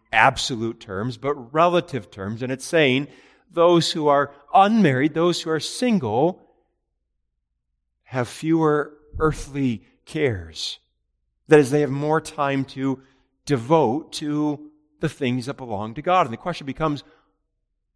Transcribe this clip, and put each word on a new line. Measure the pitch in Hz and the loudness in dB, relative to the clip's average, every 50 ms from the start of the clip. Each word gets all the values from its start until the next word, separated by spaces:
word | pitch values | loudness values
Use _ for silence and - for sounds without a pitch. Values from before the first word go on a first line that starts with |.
| _ _ | _ _
absolute | - 110 113 131 127 - - - 135 110 113 113 120 - | 2 4 4 4 4 2 -4 -6 -6 -4 -6 -6 -6 -8
terms, | - - 95 92 107 127 120 | -12 -10 -8 -6 -6 -6 -8
but | 110 - 139 147 143 120 117 | -6 -4 -6 -6 -6 -8 -4
relative | 135 156 170 180 175 175 165 - - 127 104 - | 0 2 2 4 4 2 0 -2 -6 -10 -10 -10
terms. | - 104 95 98 113 113 127 | -12 -10 -8 -8 -6 -6 -6
And | 123 | -6
it's | 135 127 - | -6 -8 -4
saying | - - 165 156 135 127 135 147 143 - - _ _ _ _ _ _ | 0 2 4 4 4 4 2 0 -4 -10 -20 _ _ _ _ _ _
those | - 165 170 175 175 170 165 - | 0 4 4 6 6 4 2 0
who | - 165 151 | -2 0 2
are | 147 143 143 143 139 - - _ - - | 2 4 4 2 0 -4 -14 _ 2 4
unmarried, | 190 196 202 226 226 196 151 131 127 139 156 143 | 4 6 6 4 4 4 4 4 2 0 0 0
those | 160 170 175 170 - | 0 0 0 0 -2
who | - 165 | -4 -4
are | 160 156 | -4 -4
single, | - - - - 254 247 226 185 131 107 104 120 147 170 190 - _ _ _ _ _ _ _ _ _ _ _ _ _ _ _ _ _ _ _ _ _ _ _ _ _ _ _ _ _ _ _ _ _ | -4 -6 -6 -2 0 0 0 0 0 0 0 2 2 0 0 -4 _ _ _ _ _ _ _ _ _ _ _ _ _ _ _ _ _ _ _ _ _ _ _ _ _ _ _ _ _ _ _ _ _
have | - 123 131 123 110 | -8 -6 -6 -6 -6
fewer | - - - 160 160 165 160 156 147 147 147 - - - _ _ - - | -8 -8 -2 0 0 2 2 2 0 0 -2 -6 -10 -20 _ _ -6 -2
earthly | 156 156 151 - - 139 135 143 139 127 117 101 - _ _ _ _ | -2 -2 -2 -4 -8 -10 -6 -2 -2 -2 -2 -4 -10 _ _ _ _
cares. | - - 156 151 131 110 92 85 80 82 - - - - - _ _ _ _ _ _ _ _ _ _ _ _ _ - | -10 -6 -2 -2 -2 -2 -4 -8 -12 -12 -12 -10 -10 -12 -14 _ _ _ _ _ _ _ _ _ _ _ _ _ 6
That | 156 151 | 6 6
is, | 143 123 | 6 6
they | 139 151 | 2 0
have | 147 127 | 0 -2
more | 135 143 147 151 156 160 | -2 -4 -2 -2 -2 -2
time | 156 - - - 143 139 139 139 135 | -2 -4 -6 -4 -2 -2 -2 -2 -4
to | 135 - 135 131 135 135 131 - _ _ _ _ _ _ _ - | -6 -6 -6 -4 -4 -4 -6 -10 _ _ _ _ _ _ _ -6
devote | - 143 123 113 123 165 165 147 110 120 156 160 - | -4 -4 -2 0 0 2 2 2 2 0 -2 -6 -8
to | - - 156 147 147 151 151 151 147 143 - - _ _ _ _ _ _ | -12 -10 -8 -6 -4 -4 -4 -4 -4 -6 -10 -18 _ _ _ _ _ _
the | - 151 | -8 -8
things | - - 143 123 123 127 117 | -6 -4 -4 -2 -2 -4 -4
that | 127 139 | -8 -10
belong | - 135 120 107 98 107 110 117 | -12 -10 -8 -6 -6 -6 -8 -10
to | 151 | -6
God. | 147 180 180 185 170 | -2 0 2 2 2
And | 131 | 0
the | 135 | -4
question | - - 180 165 - 151 135 | -10 -8 -10 -10 -10 -10 -12
becomes, | 127 - 160 160 147 131 - _ _ _ _ _ _ _ _ _ _ _ _ _ _ _ _ _ _ | -8 -4 -4 -4 -4 -6 -10 _ _ _ _ _ _ _ _ _ _ _ _ _ _ _ _ _ _